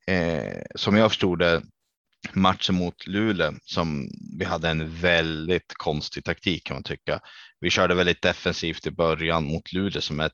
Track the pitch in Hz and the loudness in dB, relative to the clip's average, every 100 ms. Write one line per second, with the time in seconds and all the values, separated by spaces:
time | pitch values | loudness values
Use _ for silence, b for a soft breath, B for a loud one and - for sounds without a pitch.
0 | - 92 85 80 50 50 50 - - 104 | -2 0 0 -2 -4 -8 -12 -6 2 6
1 | 110 - 98 85 87 82 53 _ _ _ | 6 4 2 2 4 2 0 _ _ _
2 | _ _ - 95 95 90 - 90 87 - | _ _ -6 2 4 4 0 0 0 -4
3 | - 98 110 95 78 71 - - 82 73 | -4 0 0 2 0 -2 -6 0 0 0
4 | 62 - - - 90 87 82 80 78 82 | -6 -10 -12 -6 -4 -2 0 -2 -4 0
5 | 90 85 80 78 80 90 - - 85 73 | 4 4 2 -2 0 -2 -2 -8 -4 -2
6 | - - 78 82 101 78 - 67 - 71 | -4 -8 -6 -4 -2 -2 -4 -10 -8 -8
7 | - - B B B B 85 - 90 90 | -6 -6 B B B B -2 2 4 4
8 | 87 85 90 85 90 85 82 78 - 82 | 2 2 0 0 -2 -2 -4 -4 -6 0
9 | 82 80 82 82 73 82 - 90 98 76 | 0 2 0 0 0 -4 -4 -4 -2 -2
10 | - 76 78 | -4 -4 -4